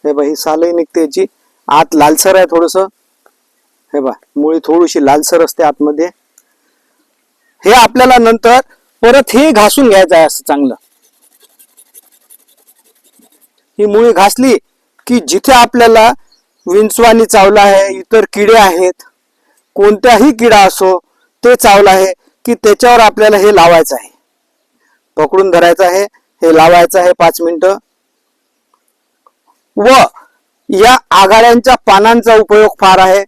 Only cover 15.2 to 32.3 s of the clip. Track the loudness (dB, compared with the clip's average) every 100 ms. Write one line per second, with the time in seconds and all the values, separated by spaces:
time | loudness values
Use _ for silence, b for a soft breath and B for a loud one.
15.2 | -4 -6 0 2 2 0 2 2 2 -2
16.2 | _ _ _ _ -4 -2 -2 0 0 2
17.2 | 0 2 2 2 2 2 -2 -8 -4 -2
18.2 | -2 -4 0 2 2 0 -4 -6 -18 _
19.2 | _ _ _ _ _ -2 0 0 0 2
20.2 | 2 0 0 2 2 0 -2 -2 _ _
21.2 | _ _ -2 0 2 2 2 2 -2 -6
22.2 | _ _ -8 -4 -2 0 2 2 2 2
23.2 | 0 2 0 0 2 0 -2 -8 -12 _
24.2 | _ _ _ _ _ _ _ _ _ -6
25.2 | -2 -2 0 0 0 0 -2 -2 -6 _
26.2 | _ _ 0 2 4 4 2 0 -2 0
27.2 | -2 -2 -8 -4 -4 -4 _ _ _ _
28.2 | _ _ _ _ _ _ _ _ _ _
29.2 | _ _ _ _ _ -8 -2 0 -2 b
30.2 | b b _ _ _ -2 0 0 _ -2
31.2 | 2 2 2 2 0 -2 0 0 2 0
32.2 | 2